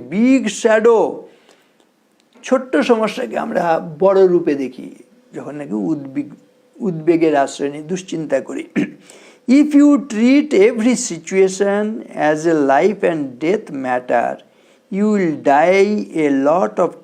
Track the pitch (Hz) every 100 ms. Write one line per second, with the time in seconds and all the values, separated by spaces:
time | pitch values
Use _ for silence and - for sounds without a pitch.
0 | 123 185 247 262 214 - 226 220 233 220
1 | 151 - - _ _ _ _ _ _ _
2 | _ _ _ _ - 262 262 294 254 226
3 | 214 233 240 226 226 185 175 160 175 151
4 | 190 190 185 175 160 139 131 - - -
5 | - _ _ 160 127 147 147 214 180 151
6 | 135 135 139 - _ _ _ - 208 160
7 | 156 165 160 143 135 - 143 147 156 185
8 | - 160 151 135 - - - - 147 -
9 | - - - _ - 269 294 285 294 285
10 | - 208 240 285 294 214 214 240 233 233
11 | - 165 - 190 190 190 202 202 214 220
12 | - - 151 156 165 160 135 139 190 208
13 | 185 160 135 120 156 214 214 143 131 123
14 | 123 123 127 135 _ _ _ _ - 196
15 | 214 208 170 139 131 139 170 196 202 214
16 | - 160 147 135 139 175 208 - 175 -